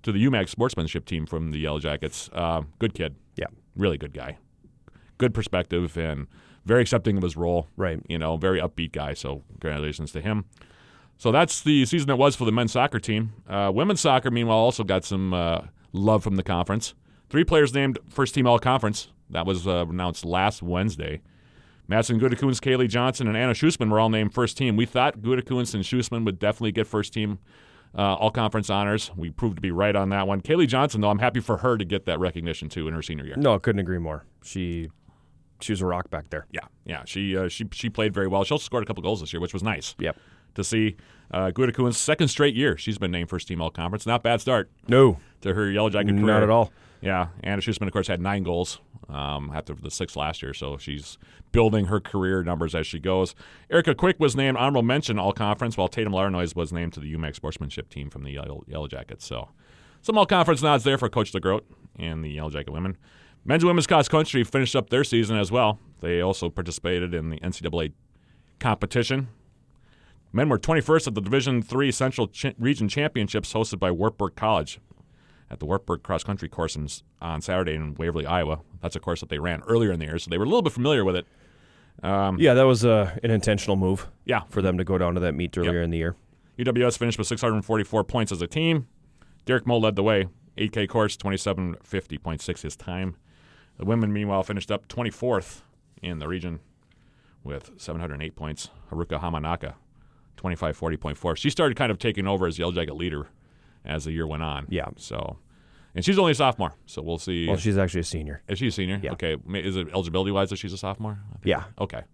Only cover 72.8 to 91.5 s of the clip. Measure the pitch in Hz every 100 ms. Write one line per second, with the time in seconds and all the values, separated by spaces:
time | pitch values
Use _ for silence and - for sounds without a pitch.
72.8 | 107 143 151 - 101 107 - 110 110 95
73.8 | 92 87 107 110 95 - 110 101 76 -
74.8 | _ - - _ _ - - 60 73 95
75.8 | - 87 - 85 - 98 80 - 80 -
76.8 | 73 - _ _ 85 78 - 92 87 78
77.8 | 76 71 82 80 71 90 78 78 - -
78.8 | - - - 85 - 73 85 80 - 117
79.8 | 110 87 78 80 - 85 113 185 165 -
80.8 | 127 143 95 90 - _ - _ _ _
81.8 | _ - 87 98 98 92 160 123 131 123
82.8 | 120 110 95 - 117 110 110 101 - 98
83.8 | 92 95 - - - 117 - - 95 90
84.8 | 92 92 87 87 87 73 87 90 85 87
85.8 | 85 85 82 87 _ _ _ - 123 120
86.8 | 123 117 120 113 104 - 120 110 95 110
87.8 | 101 113 95 123 110 90 85 156 165 160
88.8 | 120 _ _ _ - - - 127 123 120
89.8 | 110 101 104 104 90 - - - 107 113
90.8 | 101 117 107 - 101 95 -